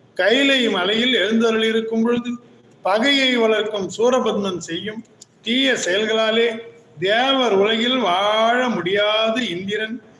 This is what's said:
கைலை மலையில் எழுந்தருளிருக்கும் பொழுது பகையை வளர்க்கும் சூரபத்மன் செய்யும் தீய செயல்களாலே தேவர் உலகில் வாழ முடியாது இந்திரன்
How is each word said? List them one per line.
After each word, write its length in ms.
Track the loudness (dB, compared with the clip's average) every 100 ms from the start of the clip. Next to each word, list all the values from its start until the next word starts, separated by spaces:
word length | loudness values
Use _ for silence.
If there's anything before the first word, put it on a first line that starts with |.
| _ 0
கைலை 520 | 2 4 2 2 2
மலையில் 440 | 0 0 0 0
எழுந்தருளிருக்கும் 920 | 0 0 2 2 2 0 0 -2 -2
பொழுது 340 | 0 0 -4 -10 -14 -20 -20 -8 -2
பகையை 500 | 0 2 2 2 2
வளர்க்கும் 540 | 2 2 -2 -4 -6
சூரபத்மன் 680 | 0 2 2 0 -2 -4 -6
செய்யும் 460 | -8 -8 -8 -12 -16 -20 -20 _
தீய 340 | -4 0 0 0
செயல்களாலே 840 | 0 -2 0 0 0 2 0 -2 -14 -20 -20 -6
தேவர் 540 | 0 2 2 2 2
உலகில் 440 | 2 2 2 0 0
வாழ 720 | 0 0 2 2 2 2 0
முடியாது 800 | -2 -2 0 0 0 0 -2 -4
இந்திரன் 520 | -6 -6 -6 -6 -8 -14